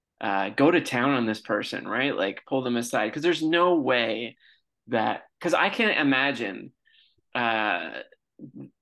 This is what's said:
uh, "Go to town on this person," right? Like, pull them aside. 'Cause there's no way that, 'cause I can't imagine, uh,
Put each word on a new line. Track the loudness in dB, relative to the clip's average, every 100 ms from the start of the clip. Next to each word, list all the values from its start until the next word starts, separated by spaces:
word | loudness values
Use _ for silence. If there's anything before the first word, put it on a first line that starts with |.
| _ -8
uh, | -2 -2 -2
"Go | 2 4
to | 4
town | 2 0 0
on | 2 0
this | -2
person," | -2 -4 -2 -8 -4
right? | -2 -2
Like, | 0 -2 -4 -4
pull | -2
them | 0 -2
aside. | -2 -2 -2
'Cause | 0
there's | 0 0
no | 2 4 4 4
way | 4 2 2 -2 -6 -12 _ _ _ _ -4
that, | 0 0 -2 -8 -8
'cause | 0
I | 2 2
can't | 2 0 2
imagine, | 2 2 2 -2 -6 -8 -12 _ _ _ _ _ _
uh, | -2 0 0 0 -2 -4 -10 -14 _ _ -20 -20 -18 -18 _